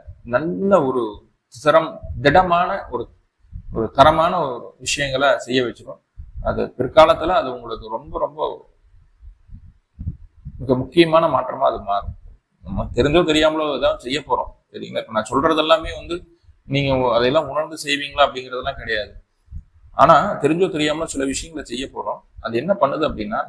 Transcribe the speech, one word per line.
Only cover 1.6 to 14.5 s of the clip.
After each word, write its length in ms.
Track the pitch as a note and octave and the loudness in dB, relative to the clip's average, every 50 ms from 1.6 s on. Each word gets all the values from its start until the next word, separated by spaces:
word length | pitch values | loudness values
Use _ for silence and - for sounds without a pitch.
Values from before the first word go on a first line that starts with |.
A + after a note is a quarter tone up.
| - D3 D3+ D#3+ D#3+ D#3 - - - - - A#2+ | 2 4 6 6 4 2 -4 -10 -12 -12 -6 0
திடமான 680 | B2 C#3+ D3+ F#3 F#3 F3 E3+ F3 F3+ F3+ G3 G3+ - - | 2 6 6 6 6 6 2 2 2 0 -4 -6 -6 -8
ஒரு, 200 | B2 A#2 - - _ _ _ _ _ _ _ _ - - - - - | -8 -8 -8 -10 _ _ _ _ _ _ _ _ -16 -14 -12 -6 -4
ஒரு 180 | A2+ A2 G#2 | -4 -4 2
தரமான 480 | - C3+ C#3 D#3 D#3+ D#3+ D#3+ F#3 F#3 F3 | 4 6 6 6 6 4 2 0 0 0
ஒரு 360 | D#3 C3+ A#2+ A2+ - - - _ | -2 -4 -4 -8 -12 -16 -18 _
விஷயங்களை 580 | B2+ - - D3+ C#3+ C3+ C3 C3 C#3+ C#3 A#2+ | -8 -6 -4 -2 -2 -2 0 2 2 2 2
செய்ய 260 | - - A#2+ B2+ C3 B2 | 2 0 0 0 0 0
வச்சிடும். 380 | A2+ G2 - F#2+ - - - _ _ _ - - - - - | 0 -4 -10 -14 -18 -20 -20 _ _ _ -20 -20 -14 -12 -6
அது 320 | - A#2 A2 A2 A2 - - | -6 -4 -2 -2 -4 -4 -4
பிற்காலத்துல 500 | - B2 B2 - D#3 D#3+ E3 D#3+ D#3 D#3+ | -6 -6 2 6 6 6 6 4 2 -2
அது 260 | E3+ F3+ E3+ C3+ C3 B2 | 0 0 0 0 -2 -6
உங்களுக்கு 360 | A#2+ A#2 A2+ A2+ A#2 A2+ G#2+ | -10 -10 -12 -12 -12 -10 -10
ரொம்ப, 300 | A2+ B2 D3 D#3+ E3+ E3 | -10 -10 -10 -10 -6 -6
ரொம்ப 500 | D3 C#3+ C#3+ D#3 C#3+ B2 - - - _ _ _ _ _ - - _ _ _ _ - - - _ _ - - - - - - _ _ _ _ - - - - - - - _ - - - - - | -6 -6 -4 -6 -6 -6 -6 -10 -16 _ _ _ _ _ -20 -20 _ _ _ _ -20 -20 -20 _ _ -20 -20 -20 -20 -20 -20 _ _ _ _ -12 -12 -10 -12 -12 -16 -20 _ -20 -18 -16 -14 -8
மிக 160 | B2+ C3 B2+ | -4 -2 -2
முக்கியமான 520 | C3 C3 - - E3+ E3 D#3+ D#3 E3 E3+ | -2 -2 2 2 4 4 6 4 4 4
மாற்றமா 320 | D#3 C3+ B2+ B2 - - C3+ | 2 2 0 -2 -4 -4 -2
அது 220 | C3+ C3 A#2+ G#2 | 0 -2 -2 -2
மாறும். 340 | G2+ G2 G2+ G2+ G2+ - - - - - - _ _ _ _ _ - | -4 -4 -4 -4 -4 -8 -12 -14 -18 -20 -20 _ _ _ _ _ -14
நம்ம 220 | - G2 G2 A2+ - - | -8 -6 -6 -6 -2 0
தெரிஞ்சோ 300 | A#2+ C3 D3 D3+ F3+ E3+ | 0 2 4 4 4 4
தெரியாமலோ 580 | D#3+ D3+ D#3 D#3 D#3 D#3 D#3 D3+ D3+ C#3 B2 | 4 4 4 4 2 2 0 -2 -2 -2 0
தான் 180 | C#3 D3+ D#3 D3+ | 0 0 -2 -2
செய்ய 200 | B2 B2 C3+ D3+ | -6 -6 -6 -6
போறோம், 540 | C3 C3 A#2+ A#2 - - | -2 -2 -2 -2 -2 -6